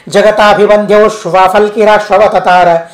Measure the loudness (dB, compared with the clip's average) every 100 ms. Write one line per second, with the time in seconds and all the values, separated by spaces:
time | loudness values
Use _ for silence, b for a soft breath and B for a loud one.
0 | -6 -2 0 2 0 2 0 0 0 0
1 | 0 -2 -4 0 0 0 -2 0 0 0
2 | 0 0 0 0 0 0 2 0 -4